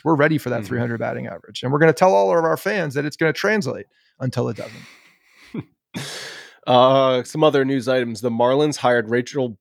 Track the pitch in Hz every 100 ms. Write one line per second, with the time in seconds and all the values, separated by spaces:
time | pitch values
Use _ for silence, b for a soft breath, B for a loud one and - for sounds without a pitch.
0 | 147 151 151 151 123 117 101 123 120 117
1 | 117 120 120 - - - 123 143 160 151
2 | 185 196 196 170 165 160 190 208 156 131
3 | 147 - 160 147 196 214 131 98 - _
4 | _ _ 131 120 123 113 - - - -
5 | _ _ _ _ - - - _ _ B
6 | B B B B B B - 127 131 135
7 | 131 127 117 156 156 139 135 135 117 131
8 | 120 113 120 117 120 135 151 139 127 120
9 | 107 120 127 147 127 104